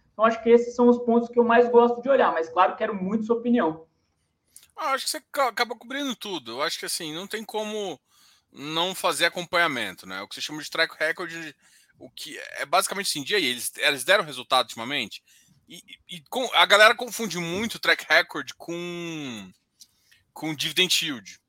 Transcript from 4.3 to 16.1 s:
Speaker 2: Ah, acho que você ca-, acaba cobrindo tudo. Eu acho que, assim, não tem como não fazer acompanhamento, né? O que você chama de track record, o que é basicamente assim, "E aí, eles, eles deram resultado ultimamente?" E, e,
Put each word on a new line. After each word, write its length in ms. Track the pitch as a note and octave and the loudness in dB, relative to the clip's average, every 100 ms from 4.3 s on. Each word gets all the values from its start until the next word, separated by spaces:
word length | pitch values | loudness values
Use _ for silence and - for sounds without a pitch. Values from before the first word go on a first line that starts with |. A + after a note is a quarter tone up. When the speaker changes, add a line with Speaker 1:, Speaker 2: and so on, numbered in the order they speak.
| _ _ - - - | _ _ -20 -20 -8
Speaker 2:
Ah, 160 | D#4 | -4
acho 140 | C4+ - | -4 -4
que 40 | |
você 100 | D#4 - | -8 -6
ca-, 160 | - C4+ | -2 0
acaba 260 | G3+ A#3 | 0 -4
cobrindo 400 | A#3 A#3 C#4 C#4+ | -6 -10 -8 -6
tudo. 380 | A3+ G#3 F3 A#2 | -8 -8 -10 -8
Eu 100 | A#2 | -4
acho 160 | D#3 - | -4 -4
que, 80 | F3+ | -6
assim, 260 | - E3 | -8 -8
não 140 | D#3 G3 | -10 -10
tem 160 | G#3+ | -10
como 540 | A3 G#3+ G#3+ G#3+ G3+ C#3+ _ _ _ _ _ | -8 -8 -6 -6 -6 -10 _ _ _ _ _
não 420 | - C#3+ D#3+ F3+ | -16 -8 -4 -4
fazer 300 | F#3 F#3+ C#3+ | -2 -2 0
acompanhamento, 840 | E3+ F#3 F3 F3 E3+ C3 G#2 F2 F#2+ | -2 -2 -4 0 0 -2 -6 -10 -14
né? 140 | F#2+ | -12
O 80 | G2+ | -12
que 60 | |
você 60 | - | -10
chama 220 | - D3+ | -10 -10
de 80 | D3 | -8
track 240 | D#3+ D#3+ - | -4 -4 -2
record, 320 | D#3 D#3+ E3+ E3 D#3+ - _ _ _ _ | -6 -4 -10 -12 -14 -18 _ _ _ _
o 120 | B2+ | -20
que 280 | - D#3 A2+ C2+ - | -16 -14 -14 -12 -10
é 80 | C3+ | -2
basicamente 400 | F3 F#3+ F#3+ G3 | 0 0 -4 -6
assim, 180 | D#3 C3 | -6 -2
"E 80 | |
aí, 100 | G3+ | 0
eles, 280 | C#3+ B2 A2 - | 0 -2 -6 -2
eles 260 | C#3+ C#3+ | -2 0
deram 180 | B2+ G3+ | 2 2
resultado 440 | E3 B2+ B2 C3 B2 | 2 -10 -2 0 0
ultimamente?" 540 | - A#2 C#3+ G#2 - _ _ _ _ _ | -4 -6 -6 -6 -12 _ _ _ _ _
E, 100 | E3 | -20
e, 380 | - - _ | -20 -20 _